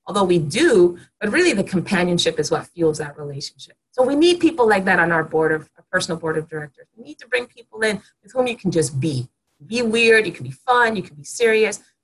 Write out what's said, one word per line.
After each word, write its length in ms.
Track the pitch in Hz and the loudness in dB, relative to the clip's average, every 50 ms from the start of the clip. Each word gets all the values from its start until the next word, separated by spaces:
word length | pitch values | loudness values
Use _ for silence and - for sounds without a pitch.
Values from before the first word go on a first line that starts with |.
| _ | _
although 180 | - 180 202 196 | -6 -2 0 2
we 140 | 180 175 175 | 2 2 2
do, 600 | 151 147 143 226 311 349 247 190 175 175 175 - - _ _ _ | 2 0 0 2 2 4 6 6 6 4 2 -2 -14 _ _ _
but 120 | 214 208 | -6 -2
really 240 | 220 302 359 349 262 | 0 2 2 2 2
the 100 | 196 185 | 0 -2
companionship 720 | - - 180 147 - 202 175 180 180 175 170 - 170 165 - | -2 -2 -4 -2 0 0 0 0 0 0 0 0 0 0 -2
is 120 | 147 - | -2 -2
what 160 | 165 147 - | -2 -4 -4
fuels 320 | - _ 175 165 156 151 151 | -8 _ 0 0 0 0 0
that 200 | 151 147 143 - | -6 -10 -10 -14
relationship. 560 | 151 147 139 139 - - - _ - - _ _ _ _ _ | -14 -12 -12 -12 -14 -14 -16 _ -20 -20 _ _ _ _ _
So 100 | - 254 | 0 0
we 120 | 254 285 | 2 2
need 240 | 285 320 349 349 349 | 2 4 4 2 4
people 300 | 330 320 302 - 240 220 | 2 0 2 4 2 4
like 160 | 214 190 190 | 4 2 2
that 140 | 196 190 170 | 2 2 2
on 120 | 170 170 | 2 2
our 140 | 170 160 156 | 0 -2 -2
board 260 | 151 - 160 160 156 | 0 0 0 0 2
of, 200 | 156 156 147 _ _ _ | 0 -2 -6 _ _ _
our 60 | _ _ | _ _
personal 300 | - 185 180 - 170 165 | -4 -4 -4 -4 -6 -6
board 160 | 170 160 160 | -6 -4 -4
of 100 | 160 156 | -4 -6
directors. 420 | 156 160 156 151 151 _ _ - _ _ | -8 -12 -12 -12 -14 _ _ -20 _ _
We 80 | 220 240 | _ -20
need 160 | 277 302 _ | -20 -20 _
to 60 | - | -14
bring 200 | 226 - 247 247 | -6 -6 -6 -6
people 340 | 233 _ 240 226 _ _ 220 | -6 _ -20 -20 _ _ -4
in 220 | 220 220 208 196 - _ _ _ _ | -2 -2 -2 -4 -8 _ _ _ _
with 100 | - - | -12 -4
whom 160 | 262 254 247 | -4 -2 -2
you 80 | 226 | -4
can 140 | - - 185 | -4 -4 -2
just 300 | - 165 156 - - 135 | 0 0 -2 -2 -2 -4
be. 280 | 131 160 143 127 120 - _ _ _ _ _ _ 143 | -4 -2 -4 -4 -6 -10 _ _ _ _ _ _ -16
Be 140 | 156 214 240 | -8 -6 -4
weird, 460 | 247 226 214 233 233 226 226 220 214 | -2 -2 0 2 4 4 4 4 2
you 60 | 180 - | 0 -6
can 120 | - 131 | -10 -12
be 60 | 127 | -14
fun, 440 | 131 - _ - 247 247 240 226 220 | -14 -14 _ 0 2 2 4 2 0
you 80 | 196 175 | -4 -8
can 140 | - 147 | -10 -14
be 80 | 147 143 | -20 -18
serious. 560 | - - - 240 226 220 220 220 202 202 - - _ _ _ | -16 -6 -2 0 2 4 2 2 0 -2 -6 -14 _ _ _